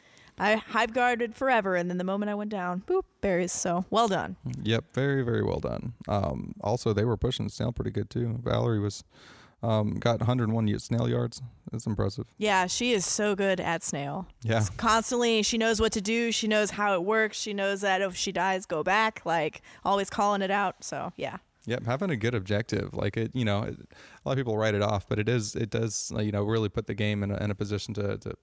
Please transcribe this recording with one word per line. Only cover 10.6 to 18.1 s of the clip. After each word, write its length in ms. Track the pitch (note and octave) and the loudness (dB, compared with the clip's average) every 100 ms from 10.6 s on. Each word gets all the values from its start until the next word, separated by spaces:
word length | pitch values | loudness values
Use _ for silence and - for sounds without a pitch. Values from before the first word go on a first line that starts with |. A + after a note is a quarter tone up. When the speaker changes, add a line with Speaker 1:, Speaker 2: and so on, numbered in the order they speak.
| G#2+ | 2
Speaker 2:
y-, 100 | G#2 | 0
Snail 320 | - A#2 A#2+ | -2 0 0
yards. 320 | A#2+ A#2+ - B2 - - | 0 -2 -6 -14 -16 -12
That's 140 | A2+ A#2 | -6 -4
impressive. 400 | G#2 G2+ - - - | -2 -2 -4 -10 -2
Speaker 1:
Yeah, 300 | G#3 F#3+ F3+ | 2 2 2
she 260 | - A#3+ | 0 2
is 140 | G#3+ F3 | 2 2
so 280 | - G#3 | 2 2
good 260 | G3 G3 F#3 | 2 2 0
at 220 | - E3 | 0 -2
Snail. 440 | - D3 C#3 D#3 - - | -2 -4 -6 -6 -10 -6
Speaker 2:
Yeah. 160 | A2 A2+ | 0 2
Speaker 1:
It's 100 | G2+ | 2
constantly, 760 | - A3+ A3+ G#3+ A#3+ A#3+ A3 | 0 2 2 2 2 2 2
she 140 | G#3 A#3 | 2 2
knows 240 | A3+ G#3+ | 2 2
what 120 | A3 | 2
to 100 | A3 | 0
do. 280 | G3 A#3 A#3 | 0 0 0
She 140 | G#3+ G#3+ | 0 2
knows 240 | G#3+ G3+ | 2 2
how 200 | F#3 G#3 | 0 0
it 100 | F#3 | 0
works. 340 | F#3 A3 G#3+ - | 2 2 0 -2
She 140 | G#3+ | -6
knows 260 | G3+ G3 G3 | -2 -2 0
that 220 | G3 F#3 | 0 2
if 120 | G3 | 0